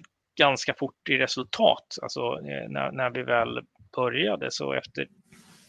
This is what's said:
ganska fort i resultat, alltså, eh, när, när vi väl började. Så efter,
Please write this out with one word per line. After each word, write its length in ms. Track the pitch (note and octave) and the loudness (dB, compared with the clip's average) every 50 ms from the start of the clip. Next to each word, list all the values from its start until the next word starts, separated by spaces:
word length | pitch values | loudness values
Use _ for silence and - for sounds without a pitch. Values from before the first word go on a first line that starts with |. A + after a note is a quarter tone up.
| - - _ _ _ _ _ - | -6 -20 _ _ _ _ _ 4
ganska 360 | D3+ C#3+ C3 - - - C3+ | 6 6 6 4 0 -4 -4
fort 340 | - C#3+ C3 - _ _ - | -4 -6 -8 -8 _ _ 0
i 100 | C#3 C3 | 2 2
resultat, 800 | C3 B2+ - C3 B2 - - - A3+ F3+ - - - _ - - - | 2 0 -2 -4 -6 -6 0 4 6 6 6 4 0 _ -12 -12 -10
alltså, 180 | A#2+ - C3 | -8 -6 -4
eh, 480 | B2 A#2+ C3 - - - - - - A2 | -4 -4 -4 -6 -6 -8 -8 -8 -8 -6
när, 240 | - C#3 C3+ C3+ C#3 | -4 -4 -4 -4 -2
när 180 | C3+ C3 B2 | -2 -2 -2
vi 120 | A#2+ B2+ B2 | -2 -4 -2
väl 380 | B2+ B2 A#2+ A#2 A#2+ A#2+ A#2+ - _ _ _ - - - | 0 2 2 2 0 -2 -6 -10 _ _ _ -20 -8 -4
började. 540 | B2+ B2+ B2 A#2+ C3 F3 G#3 G3+ C#2+ - - | -2 -2 0 0 0 0 0 -2 -2 -4 -6
Så 220 | - - C#2+ C#2 C2+ | -6 -4 -4 -2 -2
efter, 340 | B1+ - - - - C#2 - _ _ _ _ - - - - - - - | -2 -4 -4 -6 -8 -8 -8 _ _ _ _ -20 -20 -20 -20 -20 -20 -20